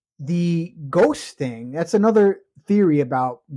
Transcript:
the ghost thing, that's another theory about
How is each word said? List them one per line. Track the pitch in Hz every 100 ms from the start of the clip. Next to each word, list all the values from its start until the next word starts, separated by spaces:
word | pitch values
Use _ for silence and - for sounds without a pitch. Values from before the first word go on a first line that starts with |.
| _ -
the | 139 175 175 170 165 - 139
ghost | 170 269 - - -
thing, | 131 113 123
that's | 147 170
another | 220 220 214 202 196 _ _ -
theory | 208 185 147
about | 123 131 127 123 -